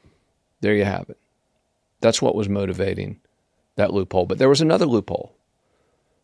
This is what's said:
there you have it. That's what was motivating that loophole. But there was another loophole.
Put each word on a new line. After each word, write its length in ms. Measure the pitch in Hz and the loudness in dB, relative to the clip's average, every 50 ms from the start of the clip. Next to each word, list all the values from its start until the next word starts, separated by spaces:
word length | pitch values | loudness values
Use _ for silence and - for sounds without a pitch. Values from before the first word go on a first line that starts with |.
| _ _ _ _ _ _ _ _ _ _ _ _ | _ _ _ _ _ _ _ _ _ _ _ _
there 140 | 104 104 107 | -2 0 2
you 100 | 104 98 | 2 0
have 260 | 101 95 90 - - | 0 -2 -6 -8 -12
it. 80 | - - _ _ _ _ _ _ _ _ _ _ _ _ _ _ _ _ | -18 -20 _ _ _ _ _ _ _ _ _ _ _ _ _ _ _ _
That's 200 | - 113 110 - | 0 0 2 2
what 140 | 135 123 - | 0 0 0
was 140 | 110 104 98 | 0 -2 -2
motivating 720 | 101 101 98 95 90 92 98 95 92 95 98 98 104 - _ _ _ _ _ _ _ _ _ _ _ | -2 -2 -2 -4 -4 -4 -4 -4 -4 -6 -8 -10 -12 -14 _ _ _ _ _ _ _ _ _ _ _
that 180 | - 104 95 92 | -2 -2 0 0
loophole. 320 | 101 95 - - 92 87 | -2 -2 0 0 0 0
But 120 | 92 95 | 0 0
there 120 | - 131 135 | 2 4 4
was 100 | 143 139 | 4 4
another 280 | 160 156 175 196 180 | 4 2 2 2 2
loophole. 460 | 143 120 104 - - 87 - - - _ _ _ _ _ _ _ _ _ _ _ _ _ _ _ _ _ _ | 2 2 0 0 -2 -8 -8 -8 -12 _ _ _ _ _ _ _ _ _ _ _ _ _ _ _ _ _ _